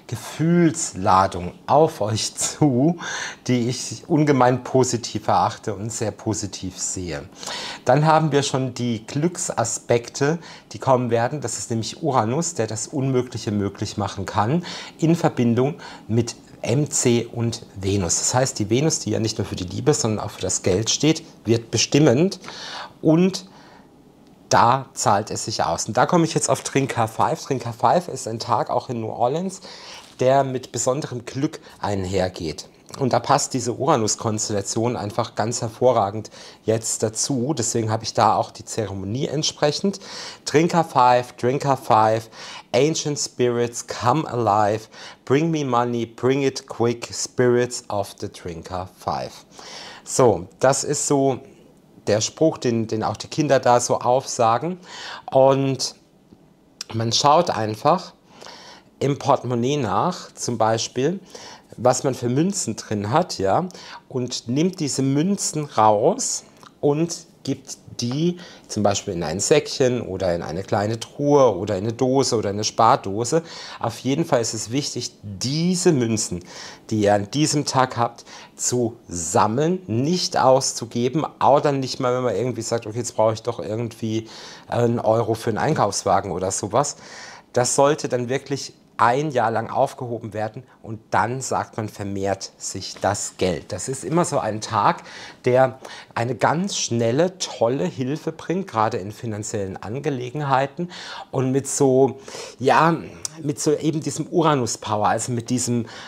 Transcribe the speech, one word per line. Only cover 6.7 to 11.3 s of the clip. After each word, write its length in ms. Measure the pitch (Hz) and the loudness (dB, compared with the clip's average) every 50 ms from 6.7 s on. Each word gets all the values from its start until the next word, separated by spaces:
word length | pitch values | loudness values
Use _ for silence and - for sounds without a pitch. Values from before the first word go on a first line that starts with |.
| - - | -8 -8
sehe. 500 | - - - 95 92 87 73 71 - - - - - - - - - - - - - | -8 -8 -8 -8 -8 -8 -8 -10 -10 -14 -16 -14 -12 -10 -10 -10 -10 -10 -10 -4 2
Dann 220 | - 127 147 151 | 4 4 6 6
haben 240 | 160 156 156 160 151 | 6 6 6 4 4
wir 100 | 139 139 131 | 2 2 2
schon 300 | - - 131 131 127 110 | 2 -2 -2 -2 -2 -4
die 320 | - 120 120 117 107 - | -4 -2 -2 -2 -4 -6
Glücksaspekte, 1300 | - - 143 156 175 175 - - - - - 117 - - - - - 120 120 - - - - 139 147 165 165 - - - - - - | -6 -4 -2 -2 -2 -2 -4 -6 -4 -2 -2 -2 -2 -2 -6 0 0 0 0 0 -4 -4 0 0 0 0 -2 -6 -14 -20 -20 -20 -16
die 60 | - 107 | -14 -4
kommen 320 | - 135 131 123 123 113 | 2 2 2 4 4 2
werden. 300 | 113 113 117 123 | 2 2 0 0